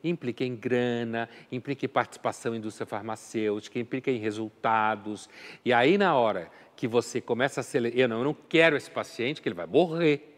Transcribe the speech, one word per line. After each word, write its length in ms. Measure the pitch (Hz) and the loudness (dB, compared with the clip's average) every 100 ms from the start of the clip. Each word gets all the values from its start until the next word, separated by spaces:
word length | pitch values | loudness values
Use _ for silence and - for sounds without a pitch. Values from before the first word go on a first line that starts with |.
implica 400 | 165 170 123 117 | -4 -4 -4 -4
em 120 | 127 120 | -4 -4
grana, 720 | 123 123 123 120 117 113 117 - - | -2 0 2 -2 -2 -4 -6 -10 -10
implica 340 | 127 139 135 120 | -10 -6 -6 -2
em 40 | |
participação 680 | - 120 - 117 - 123 113 | -2 -2 -4 -6 -4 -6 -6
em 20 | |
indústria 280 | 110 - 110 | -8 -10 -8
farmacêutica, 920 | 110 107 110 - 113 107 104 - 123 | -8 -8 -10 -8 -2 -2 -2 -4 -8
implica 320 | 120 131 135 | -6 -4 -2
em 80 | 123 | -2
resultados. 1120 | 107 107 110 - 113 113 110 107 104 104 - - - - | -2 -4 -6 -4 0 2 2 0 -6 -10 -12 -20 -20 -6
E 100 | 117 | 2
aí, 240 | 120 131 202 | 4 6 4
na 180 | 196 143 | 4 4
hora 340 | 113 98 82 - - - | 4 0 -6 -14 -20 -8
que 120 | 123 | 0
você 320 | 120 - 123 | 0 0 -4
começa 400 | - 117 135 - | -4 0 0 -2
a 40 | |
sele-, 300 | 127 143 117 117 | -4 -2 0 2
eu 120 | 127 | 2
não, 120 | 113 | 2
eu 40 | |
não 100 | 135 | -2
quero 440 | 156 - 160 165 143 | -4 0 4 4 4
esse 120 | - | -2
paciente, 520 | - 104 - 120 156 | -6 -6 -4 -4 -4
que 80 | - | -6
ele 60 | 87 | -6
vai 120 | 85 | 0
morrer. 640 | 131 175 165 165 143 - | 2 4 4 2 2 -2